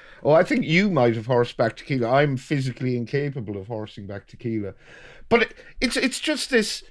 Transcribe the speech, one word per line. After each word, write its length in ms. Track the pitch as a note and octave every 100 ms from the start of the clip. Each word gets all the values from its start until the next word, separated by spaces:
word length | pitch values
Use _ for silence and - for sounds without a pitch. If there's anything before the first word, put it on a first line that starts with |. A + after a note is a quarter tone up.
| - -
Oh, 80 | -
I 100 | D#3
think 220 | F#3 D#4
you 260 | D3+ E3 G#3
might 240 | D#3+ A#2+
have 120 | A#2 A2+
horseback 500 | B2 A#2+ - A#2 -
tequila. 340 | - C3+ A#2
I'm 260 | C3+ D3 C3
physically 600 | - D3 C3 A#2+ B2+ B2
incapable 600 | A#2 C#3+ C#3+ C3+ G#2 G2+
of 120 | G2
horsing 380 | A2 G#2+ - G2+
back 180 | G2+ -
tequila. 480 | - A#2+ A2 G2+ - - - - - -
But 140 | A3+
it, 120 | G#3+ - - -
it's, 160 | B3 C4
it's 220 | B3+ -
just 300 | - D4 -
this 320 | A#3 G#3 - -